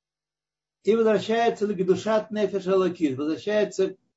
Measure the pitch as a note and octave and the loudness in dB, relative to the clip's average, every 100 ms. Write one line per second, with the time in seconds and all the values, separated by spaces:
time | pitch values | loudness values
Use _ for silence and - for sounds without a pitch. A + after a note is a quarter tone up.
0 | _ _ _ _ _ _ _ _ F#3+ A3+ | _ _ _ _ _ _ _ _ 0 2
1 | A3 G3+ G3+ A3+ A#3 A3+ G#3 F3+ F3+ F3+ | 4 2 0 0 0 0 -2 0 0 0
2 | G#3 A3 G#3+ G#3+ G3 G3 F3+ F#3+ F#3 F3 | 0 0 -2 -2 -2 -2 0 2 2 0
3 | D3+ B2+ D3+ D#3 - G#3+ G#3 - F#3 - | -2 -2 -4 -4 -2 0 0 0 -2 -4
4 | _ | _